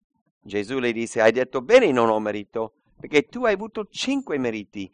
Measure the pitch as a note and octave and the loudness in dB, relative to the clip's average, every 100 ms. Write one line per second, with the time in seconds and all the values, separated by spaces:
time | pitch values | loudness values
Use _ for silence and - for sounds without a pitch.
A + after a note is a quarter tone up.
0 | _ _ _ _ G#2 G2+ G2+ C3+ A#2+ A2+ | _ _ _ _ -6 -6 -4 -2 -2 -4
1 | A2+ A#2 A2 A#2+ C3 C3+ B2+ B3+ G3 B2+ | -4 4 4 4 -2 -4 4 4 6 4
2 | A2+ A2 G#2+ G#2 G2+ A2+ A2 _ _ _ | 4 2 -2 -6 -8 -8 -8 _ _ _
3 | - D3 - A#3+ A#3 G3 G#3+ A3 G3 - | 0 0 0 -4 -2 -2 -6 -10 -12 -8
4 | C4 C#4 C4 C#3+ B2 A2 G2+ G2+ F#2+ | -4 -4 -4 -4 -2 -4 -10 -12 -14